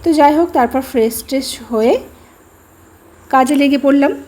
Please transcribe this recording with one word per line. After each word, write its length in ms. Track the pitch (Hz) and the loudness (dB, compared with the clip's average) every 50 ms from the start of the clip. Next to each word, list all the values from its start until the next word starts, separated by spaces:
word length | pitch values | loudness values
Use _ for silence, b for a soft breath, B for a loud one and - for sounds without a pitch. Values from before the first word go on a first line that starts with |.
তো 120 | - 349 320 302 | 0 0 2 4
যাই 160 | 285 285 302 311 | 4 4 4 2
হোক, 100 | 339 339 339 | 0 0 0
তারপর 260 | 320 247 233 - 262 269 - | -2 -2 0 -2 -4 -6 -4
ফ্রেশ 240 | - 254 220 233 233 - - - | -2 -2 -2 -2 -2 -6 -10 -6
ট্রেশ 200 | 277 262 262 - - - 233 - | -6 -6 -6 -6 -12 -14 -12 -6
হয়ে 220 | 233 220 220 240 359 523 - - b b b b b b b _ _ _ _ _ _ _ - _ _ - _ - - - - - | -4 0 0 0 0 0 -4 -10 b b b b b b b _ _ _ _ _ _ _ -20 _ _ -20 _ -20 -20 -20 -12 -2
কাজে 240 | - 262 262 254 294 277 | 0 0 2 2 2 0
লেগে 180 | 285 277 285 277 277 | 2 2 0 0 2
পড়লাম 280 | 277 277 285 277 277 - - - | 2 2 2 2 0 -2 -4 -12